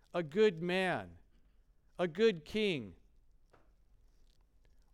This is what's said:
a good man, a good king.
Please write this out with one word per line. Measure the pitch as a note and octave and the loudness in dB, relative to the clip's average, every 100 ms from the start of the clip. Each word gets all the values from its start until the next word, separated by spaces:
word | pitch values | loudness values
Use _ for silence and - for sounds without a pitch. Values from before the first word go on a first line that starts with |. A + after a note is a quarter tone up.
| _ E3+ | _ -6
a | |
good | D#3+ F3+ A3 D#3+ | -4 2 2 2
man, | F3 F#3 F#3 C#3 F#2 E2+ - - - _ _ _ - - | -2 0 0 -2 -6 -16 -20 -20 -20 _ _ _ -20 -4
a | F3 | -4
good | D#3 A3+ F3 | 4 2 2
king. | - G#3 G#3 D#3 G#2 E2+ - - - - - - - _ - - - - - - _ _ - - - | -4 -2 0 0 -6 -16 -20 -20 -20 -20 -20 -20 -20 _ -20 -20 -20 -20 -20 -20 _ _ -20 -20 -20